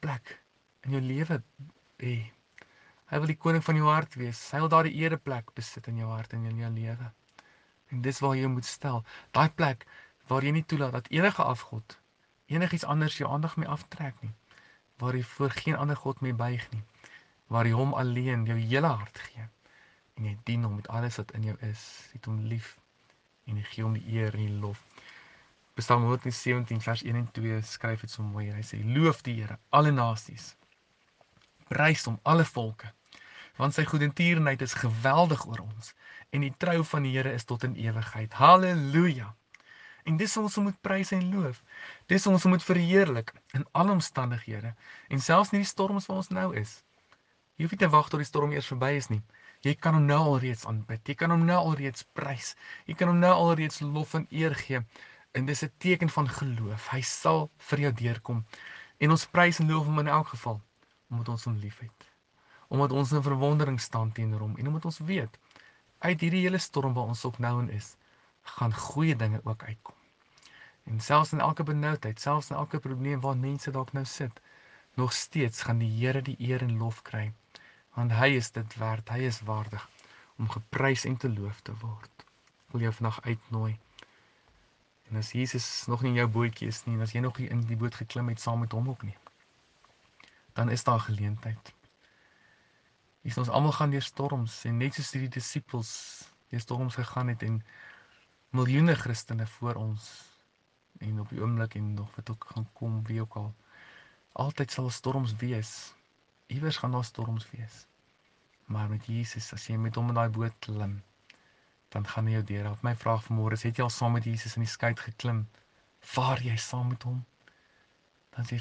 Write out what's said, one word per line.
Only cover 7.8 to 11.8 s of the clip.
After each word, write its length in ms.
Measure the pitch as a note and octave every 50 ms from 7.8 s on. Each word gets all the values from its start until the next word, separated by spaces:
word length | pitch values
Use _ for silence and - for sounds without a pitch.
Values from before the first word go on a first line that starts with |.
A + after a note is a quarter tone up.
| _ _ -
En 80 | B2
dis 240 | A#2+ C3 C3+ - C#3
waar 140 | C3+ C3+ C3
jy 80 | C3 C3+
moet 160 | B2+ B2 A#2+
stel. 400 | - - - - C#3+ B2 A#2+ A2+ - - - - _ -
Daai 140 | - D3 D#3+ -
plek 320 | - E3+ C#3+ B2+ - - - - - - - _ _ _ - C3
waar 80 | C3+
jy 160 | C3+ C#3+ D3+
nie 80 | D#3+ D#3
toelaat 320 | - E3 D3 C#3+ C3 B2+
dat 160 | B2+ A#2+ - -
enige 320 | D#3 F3+ G#3 G3 - D#3+
afgod, 540 | B2+ B2 A#2 - - - A2+